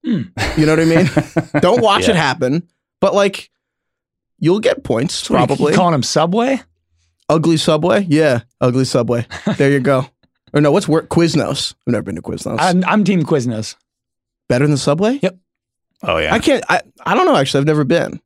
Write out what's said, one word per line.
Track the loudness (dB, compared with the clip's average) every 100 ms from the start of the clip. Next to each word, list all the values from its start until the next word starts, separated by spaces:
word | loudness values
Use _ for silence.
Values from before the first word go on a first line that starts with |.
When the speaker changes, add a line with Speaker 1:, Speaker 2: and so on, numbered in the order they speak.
Speaker 1:
Mm. | -2 -4 -4 -6 -4 0
Speaker 2:
You | 2
know | 2
what |
I |
mean? | 2 2 2 0 -4 -6 -4
Speaker 3:
<laughs> | 0
Speaker 2:
Don't | 2 2
watch | 2 2
Speaker 3:
Yeah. | 2
Speaker 2:
it | 2
happen, | 0 -2 -2 -2 -6 _ _ _
but, | 0
like, | 2 0 -2 -18 _ _ _ _ _ _ _ _ _
you'll | -2 0
get | 0 -4
points, | -4 -4 -2 -6 -2
Speaker 1:
What, | 0
you | 0
Speaker 2:
probably. | 0 2
Speaker 1:
calling | 2 2
him | 0
Subway? | 0 0 0 0 0 -2 -6 _ _ _ _ _ -2
Speaker 2:
Ugly | 0 2 0
Subway? | 2 0 2 0 2
Yeah, | 2 2 0 -4 _
Ugly | 0 0
Subway. | 0 0 0 -2 -4 -8
Speaker 1:
<laughs> | -6 0
Speaker 2:
There | 2
you | 2
go. | 2 0 -2 _ _ _ _
Or | 0
no, | 2
what's | 2 2
wor-, | -2
Quiznos. | 0 0 2 0 -2 -6 -8 -8 -4
I've |
never | -4
been | -4 -10
to |
Quiznos. | -10 -10 -6 -2
Speaker 1:
I'm, | 0 0
I'm | 2 0
Team | 2 0
Quiznos. | 2 0 0 -6 -8 -14 _ _ _ _ _ _ _
Speaker 2:
Better | 0 2
than | 2
Subway? | 0 0 0 0
Speaker 1:
Yep. | -4 -6 _ _ _ _ _ _
Speaker 3:
Oh, | -4 -2
yeah. | 0
Speaker 2:
I | 0
can't, | 2 0 0
I, | -4 -4 _
I | -4
don't | 0 2
know, | 2
actually. | 0 0
I've | 0
never | 0
been. | 0 0 -2 -10